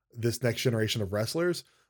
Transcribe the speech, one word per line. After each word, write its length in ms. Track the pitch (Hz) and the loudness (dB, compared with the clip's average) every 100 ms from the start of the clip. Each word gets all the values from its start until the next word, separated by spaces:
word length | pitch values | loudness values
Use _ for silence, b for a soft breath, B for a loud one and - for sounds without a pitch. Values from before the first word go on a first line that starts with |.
| _ - | _ -2
this 240 | 117 113 | -2 2
next 220 | 120 113 | 0 2
generation 400 | 131 117 110 117 | 0 2 0 0
of 100 | 98 | -2
wrestlers. 520 | 104 113 160 175 165 - _ | -2 -2 0 0 -2 -8 _